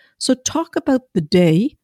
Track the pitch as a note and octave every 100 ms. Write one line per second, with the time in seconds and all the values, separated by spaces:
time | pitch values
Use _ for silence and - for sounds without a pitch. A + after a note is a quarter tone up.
0 | _ - - B3+ - D#4 E4 E4 - C4
1 | _ F#3+ D3 F3+ F3 D#3+ B3+ _